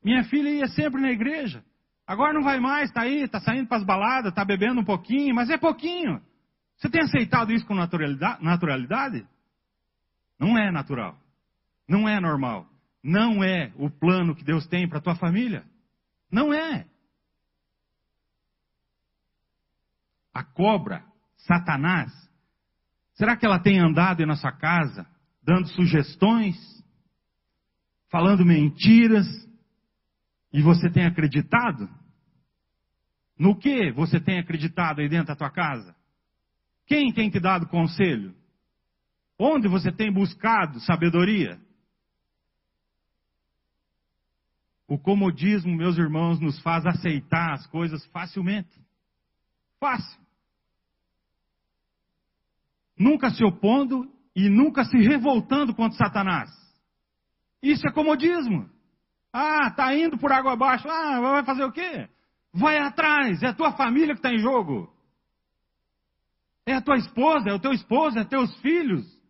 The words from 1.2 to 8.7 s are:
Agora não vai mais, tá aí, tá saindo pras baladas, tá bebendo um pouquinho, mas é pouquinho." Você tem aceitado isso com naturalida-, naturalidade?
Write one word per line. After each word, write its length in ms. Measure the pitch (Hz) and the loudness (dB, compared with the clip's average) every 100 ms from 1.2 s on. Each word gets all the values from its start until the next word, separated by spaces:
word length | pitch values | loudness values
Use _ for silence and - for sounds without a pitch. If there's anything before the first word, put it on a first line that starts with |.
| 226 311 254 123 _ _ _ _ - | -4 -4 -8 -10 _ _ _ _ -12
Agora 280 | 196 294 | -2 0
não 100 | 302 | 2
vai 160 | 277 269 | 0 0
mais, 320 | 247 294 277 | 0 -2 -4
tá 100 | - | -4
aí, 240 | 233 294 277 | -4 -2 -4
tá 120 | 202 | -4
saindo 280 | 202 247 254 | -4 -4 -2
pras 180 | 233 196 | -4 0
baladas, 480 | 196 208 262 214 | 0 0 0 -2
tá 100 | 175 | -4
bebendo 380 | 196 196 208 247 | -2 0 0 0
um 40 | 202 | -2
pouquinho, 480 | 185 - 262 285 | -4 -2 -2 0
mas 160 | 240 240 | 0 0
é 80 | 311 | 0
pouquinho." 640 | 330 320 320 349 302 135 _ _ _ _ _ _ | 0 0 -6 -6 -6 -6 _ _ _ _ _ _
Você 140 | 277 | -4
tem 120 | 330 | 0
aceitado 520 | 311 269 226 247 226 | 0 0 0 0 0
isso 120 | 226 - | -2 -2
com 100 | 196 | -4
naturalida-, 640 | 170 175 151 135 180 - | -2 -2 -4 -2 -4 -4
naturalidade? 840 | 165 175 170 | -2 0 0